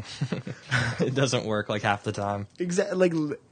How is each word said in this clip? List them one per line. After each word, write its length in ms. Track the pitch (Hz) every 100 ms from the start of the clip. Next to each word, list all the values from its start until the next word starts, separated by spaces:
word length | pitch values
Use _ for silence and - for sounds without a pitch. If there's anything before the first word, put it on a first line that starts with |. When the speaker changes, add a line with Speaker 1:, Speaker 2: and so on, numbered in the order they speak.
Speaker 1:
<laughs> 1040 | - - 135 - - - - 123 117 117 127
It 80 |
doesn't 320 | 127 135 123 110
work, 220 | 107 104
like, 140 | 107
half 220 | 107 101
the 100 | 110
time. 340 | 104 101 101 101 -
Speaker 2:
Exa-, 380 | 180 180 196 185
like, 180 | 180
l-, 200 | 165 151 - -